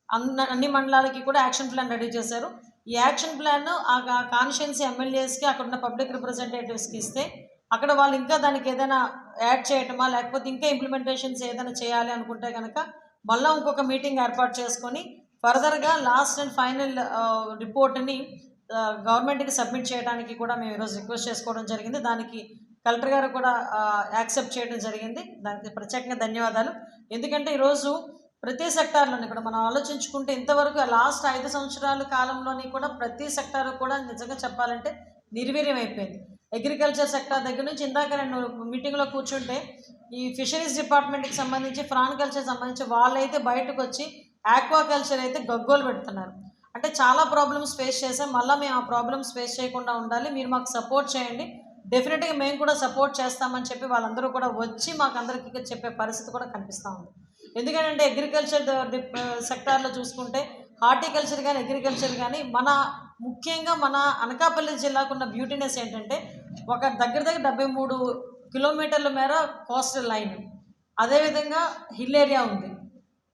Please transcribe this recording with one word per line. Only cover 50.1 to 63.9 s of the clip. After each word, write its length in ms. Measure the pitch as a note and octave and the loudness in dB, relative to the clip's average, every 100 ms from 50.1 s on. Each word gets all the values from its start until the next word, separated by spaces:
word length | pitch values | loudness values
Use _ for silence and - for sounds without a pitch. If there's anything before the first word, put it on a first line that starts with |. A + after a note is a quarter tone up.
| A#3 C#4+ | -2 -2
మీరు 180 | C4+ B3+ | -4 -2
మాకు 180 | B3+ B3+ | -2 -2
సపోర్ట్ 520 | A#3+ A#3 C4+ C#4 C4 | -4 0 0 2 -2
చేయండి, 440 | A#3+ A#3 E4 - - - F#3+ | -4 -6 -10 -12 -20 -16 2
డెఫినెట్‌గా 460 | B3+ B3+ D#4 E4 | 2 4 0 0
మేము 240 | D4 C#4 C#4+ | 0 0 2
కూడా 160 | D4 | 2
సపోర్ట్ 480 | D4 C4 C4+ C#4 C#4 | 2 2 2 2 2
చేస్తామని 420 | B3+ B3+ B3+ B3 | -2 -2 -2 -2
చెప్పి 220 | B3 B3+ C4 | -6 -6 0
వాళ్ళందరూ 420 | A#3+ A3 A3+ B3+ | 0 0 -2 -2
కూడా 200 | B3+ B3+ | 0 -2
వచ్చి 460 | A3+ A3+ A3+ - D#4+ | -2 -4 -4 -4 2
మాకు 200 | C#4 B3+ | 2 0
అందరికీ 420 | A#3 B3 - B3+ | -6 -8 -8 -10
చెప్పే 300 | B3+ B3+ A#3 | -10 -8 -8
పరిస్థితి 420 | A3+ A3 A3+ - | -4 -4 -4 -8
కూడా 140 | B3 A#3+ | -8 -8
కనిపిస్తూ 440 | G#3 G3 - G3 | -10 -10 -10 -10
ఉంది. 200 | F#3 E3+ - - _ - A#3 | -12 -14 -20 -20 _ -10 -4
ఎందుకంటే 460 | B3+ D#4+ D#4 D4+ C#4+ | -2 0 0 4 4
అగ్రికల్చర్ 560 | A#3 D4 D4+ C#4+ D4 | 4 0 0 2 0
ద-, 300 | C4+ C4+ A#3+ | 2 0 0
డిప్-, 520 | B3 B3+ A#3+ B3 A#3+ | -4 -4 -6 -4 -4
సెక్టార్లో 460 | A#3 B3+ C#4 C4+ C4 B3+ | -4 -4 2 2 2 -4
చూసుకుంటే 680 | A#3+ - B3 C4 C#4+ - - - | -8 -8 -4 -4 -4 -10 -14 2
హార్టికల్చర్ 600 | A#3 B3+ D#4+ D4+ D4 C#4+ | 6 6 4 -2 -2 -2
కానీ 160 | C#4 C#4 | 0 0
అగ్రికల్చర్ 560 | A#3 C4+ C4+ A#3+ C4 B3 | 0 -2 -2 0 -2 -2
కానీ 280 | B3 D4 | -4 -4
మన 500 | C4 B3 C4 C#4 C4 - - - | -2 2 4 4 2 -2 -14 -12
ముఖ్యంగా 540 | A#3+ B3 E4 E4 E4 D#4+ | -10 -8 -4 -2 0 2
మన 200 | C#4+ | 2